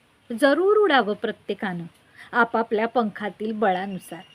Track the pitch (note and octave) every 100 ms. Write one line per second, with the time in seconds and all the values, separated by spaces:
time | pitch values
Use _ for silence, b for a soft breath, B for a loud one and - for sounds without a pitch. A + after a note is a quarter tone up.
0 | _ _ _ A#3 C#4 D4 F#4+ G#4+ G4+ C4+
1 | G3+ G3+ A3 G#3 - G3 G#3 F3 E3+ -
2 | _ B B A#3+ A#3 A3+ G#3+ G#3 A3+ B3+
3 | A3 - G#3 F3+ G#3+ G#3+ G#3+ F3+ G3+ F#3
4 | - E3+ -